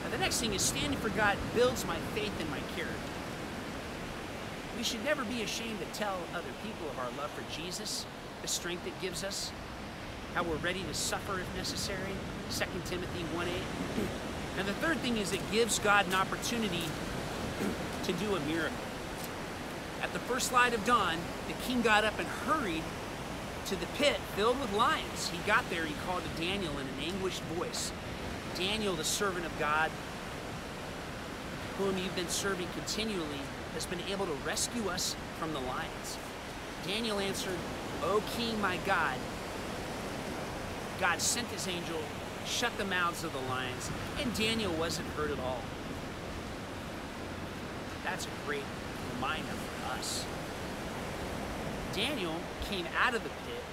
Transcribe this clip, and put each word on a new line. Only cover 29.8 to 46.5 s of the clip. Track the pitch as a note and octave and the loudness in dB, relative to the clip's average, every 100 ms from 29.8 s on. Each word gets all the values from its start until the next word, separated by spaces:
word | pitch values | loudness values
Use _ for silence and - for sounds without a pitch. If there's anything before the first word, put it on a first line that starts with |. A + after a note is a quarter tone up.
| D#3 D#3 - - - - - - - - - - - - - - - - - - | 4 2 -6 -6 -6 -6 -6 -6 -6 -6 -6 -6 -6 -6 -6 -6 -6 -6 -4 0
whom | G3 F#3+ | 2 2
you've | F#3 F#3 | 0 0
been | E3+ | 0
serving | - G3+ F#3+ F3 | 2 2 0 0
continually, | - D3+ - A3 G3 D#3 C#3+ C3+ - - | -2 -2 0 2 0 0 -2 -4 -6 -4
has | D#3+ D#3 | -4 -2
been | F3+ F3 | -2 -2
able | G3 G3 | 0 0
to | |
rescue | C#3 C3 G#3 - A#3+ G3 | 0 0 0 0 2 0
us | F3 - - - - | 2 0 -2 -4 -4
from | E3 | -2
the | D3 | 0
lions." | B2+ C3+ D#3+ - - - - - - - - - D#3 | 0 0 -2 -4 -6 -6 -6 -6 -6 -6 -6 -4 0
Daniel | G#3 A#3 G3+ | 0 2 2
answered, | G3 F#3 G3 F3+ - - - - | 2 0 0 -2 -2 -4 -4 0
"O | D#3+ G#3 G3+ - | 4 4 4 0
king, | A#3 A3 | 0 2
my | G3+ F3+ | 2 2
God, | - F#3 D3+ B2+ - - - - - - - - - - - - - - - - - - | 4 4 4 2 -2 -4 -4 -4 -4 -4 -4 -4 -4 -4 -4 -2 -4 -4 -4 -4 -4 0
God | F#3 E3 | 2 4
sent | - - A#3 | 4 2 0
his | G3 F3 | -2 -2
angel, | F3 D#3+ D#3+ D3+ - - - - | -2 -2 -2 -2 -4 -6 -6 -2
shut | - A#3+ A3 | 2 2 2
the | G3+ | 2
mouths | F3+ F3 D3+ | 4 4 2
of | D#3+ | -2
the | C#3+ | -2
lions, | B2+ B2+ B2+ B2+ - - - - | 0 0 0 -2 -2 -2 -2 0
and | C#4 F#3+ | 0 4
Daniel | A3 A3+ G#3 | 4 4 2
wasn't | D#3+ E3 D#3+ G#3+ - | 2 2 0 -2 0
hurt | D3+ | 0
at | C#3 | 0
all." | B2+ B2+ A2 - - - - - - - - | 0 -2 -2 -6 -6 -4 -4 -6 -6 -4 -4